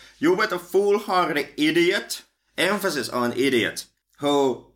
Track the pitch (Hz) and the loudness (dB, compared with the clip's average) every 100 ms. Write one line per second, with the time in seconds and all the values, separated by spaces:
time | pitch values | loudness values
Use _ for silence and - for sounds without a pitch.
0 | - - 147 185 214 175 - 190 202 208 | -18 -2 0 2 0 -4 -2 0 2 0
1 | 214 185 170 151 139 - 151 160 170 202 | 0 0 0 -2 -4 -2 0 4 2 0
2 | 233 - - _ _ - 170 202 190 147 | -4 -10 -14 _ _ -4 -2 0 -2 -4
3 | 113 123 120 - 135 123 92 - - _ | -4 -2 -2 0 2 2 0 -4 -14 _
4 | _ _ 143 143 135 117 - | _ _ 0 2 2 -2 -10